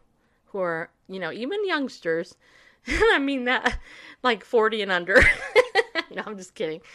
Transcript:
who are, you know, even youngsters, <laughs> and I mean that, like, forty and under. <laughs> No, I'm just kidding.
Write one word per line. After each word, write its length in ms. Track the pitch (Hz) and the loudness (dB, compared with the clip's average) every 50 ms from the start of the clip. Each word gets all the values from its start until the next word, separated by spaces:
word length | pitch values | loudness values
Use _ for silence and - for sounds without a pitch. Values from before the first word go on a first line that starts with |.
| _ _ _ _ _ _ _ _ _ _ | _ _ _ _ _ _ _ _ _ _
who 80 | - 196 | -8 -4
are, 320 | 180 170 165 160 170 - _ _ _ | -4 -4 -4 -4 -8 -10 _ _ _
you 100 | - 185 190 | -14 -12 -10
know, 120 | 175 160 | -8 -8
even 340 | - 202 240 277 403 427 415 | -8 -8 -8 -6 -6 -4 -4
youngsters, 680 | 381 339 302 269 233 - - - 170 160 165 180 - - _ _ _ _ _ | -2 -2 -2 -4 -6 -8 -8 -4 -4 -2 -2 -4 -8 -12 _ _ _ _ _
<laughs> 240 | _ _ _ _ - | _ _ _ _ -8
and 160 | 240 294 339 427 466 392 | -4 0 2 4 4 4
I 40 | |
mean 280 | 302 277 277 277 262 240 | 4 2 0 -2 -2 -2
that, 340 | 247 254 226 - 247 - - - - - - - - - _ | -2 0 0 0 -2 -2 -4 -10 -14 -20 -20 -20 -20 -10 _
like, 220 | - 247 226 190 - | -2 -2 -2 -2 -2
forty 380 | - - 226 214 220 220 214 196 | 0 2 4 4 4 2 0 0
and 80 | 196 | 0
under. 320 | 185 175 175 175 196 247 - - | -2 -2 0 4 4 6 6 6
<laughs> 40 | - - - - - 440 508 494 - 392 - - - 330 - - | 4 0 -2 0 2 2 2 2 2 -2 -2 -2 -2 -8 -8 -6
No, 120 | - 190 - | -8 -10 -10
I'm 120 | 208 214 | -10 -10
just 180 | 190 185 - - | -14 -14 -14 -10
kidding. 260 | - 185 156 156 170 - - | -8 -6 -6 -6 -8 -14 -20